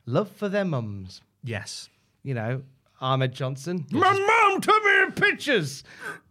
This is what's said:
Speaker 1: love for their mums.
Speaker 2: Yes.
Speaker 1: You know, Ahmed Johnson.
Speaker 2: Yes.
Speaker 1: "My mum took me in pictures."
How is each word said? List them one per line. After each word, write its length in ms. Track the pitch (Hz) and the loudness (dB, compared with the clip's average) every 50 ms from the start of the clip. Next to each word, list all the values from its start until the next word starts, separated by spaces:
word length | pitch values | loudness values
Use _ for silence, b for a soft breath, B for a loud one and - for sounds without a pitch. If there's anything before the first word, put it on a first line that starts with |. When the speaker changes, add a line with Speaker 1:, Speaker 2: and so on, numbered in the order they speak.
| b | b
Speaker 1:
love 220 | 120 123 175 214 208 | -2 0 0 -2 -2
for 180 | - - 208 202 | -4 -8 -6 -2
their 160 | 190 208 196 | -2 0 0
mums. 560 | 180 147 123 110 107 101 98 95 95 - - _ _ _ _ | 0 -2 -4 -4 -6 -8 -10 -12 -14 -16 -20 _ _ _ _
Speaker 2:
Yes. 460 | - 120 113 95 104 - - - - - _ _ _ _ _ _ - | -10 -8 -8 -8 -8 -10 -14 -14 -16 -18 _ _ _ _ _ _ -10
Speaker 1:
You 100 | 139 131 | -6 -6
know, 300 | 117 107 117 127 131 131 - _ _ _ _ _ - | -4 -4 -4 -4 -6 -8 -14 _ _ _ _ _ -6
Ahmed 340 | 135 127 135 131 131 127 - | -4 -2 0 0 0 -2 -2
Johnson. 520 | - 139 131 139 135 - 170 185 185 143 - | -4 -6 -6 -6 -8 -8 -6 -6 -6 -4 -4
Speaker 2:
Yes. 120 | - 294 | 0 2
Speaker 1:
"My 480 | 370 370 403 392 392 415 440 453 440 403 | 4 4 4 4 2 2 4 4 4 4
mum 80 | 392 330 | 2 2
took 240 | - 339 427 440 427 | 2 4 4 4 4
me 180 | 403 392 381 381 | 4 4 4 4
in 80 | 330 - | 2 0
pictures." 720 | - 370 415 311 - - 294 262 - 151 135 - - - B B B B B B B B B | 2 2 2 2 0 0 0 2 2 0 -2 -6 -10 -16 B B B B B B B B B